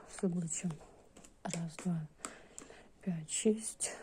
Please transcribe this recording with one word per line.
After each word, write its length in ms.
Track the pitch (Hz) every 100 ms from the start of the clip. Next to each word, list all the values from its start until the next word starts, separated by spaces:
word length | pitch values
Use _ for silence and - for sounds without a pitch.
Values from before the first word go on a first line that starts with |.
| - -
З 40 |
обличчям. 480 | 190 175 165 - 180 147 - - - - - -
Раз, 320 | - 170 165 -
два, 180 | 180 165 156 - - - - - - - - -
п'ять, 300 | 190 165 156
шість. 600 | - 220 220 - - - -